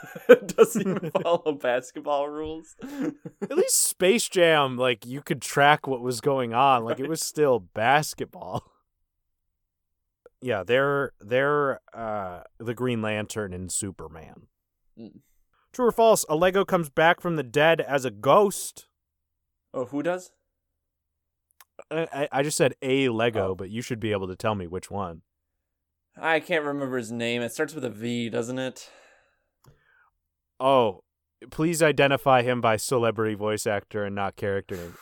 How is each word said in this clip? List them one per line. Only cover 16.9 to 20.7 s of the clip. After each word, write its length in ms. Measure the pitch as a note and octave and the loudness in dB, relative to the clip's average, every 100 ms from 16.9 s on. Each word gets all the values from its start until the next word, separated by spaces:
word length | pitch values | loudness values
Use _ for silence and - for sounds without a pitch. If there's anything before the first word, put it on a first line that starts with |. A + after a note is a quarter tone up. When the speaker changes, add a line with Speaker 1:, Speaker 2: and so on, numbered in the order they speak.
Speaker 2:
back 300 | - D#3+ F3 | 4 4 4
from 140 | F3+ | 0
the 80 | D#3+ | -4
dead 380 | B2+ C#3+ D#3 E3 | -2 2 4 4
as 240 | C3 C#3 | 0 -2
a 60 | B2 | -2
ghost. 760 | G#2 A#2+ E3+ G3+ - - - - _ _ _ _ _ _ _ _ | -2 4 6 4 0 -10 -14 -20 _ _ _ _ _ _ _ _
Speaker 1:
Oh, 120 | - A#2+ | -8 -6
who 160 | C#3+ | -4
does? 280 | D#3+ F3+ F3 _ _ _ _ | -4 -4 -8 _ _ _ _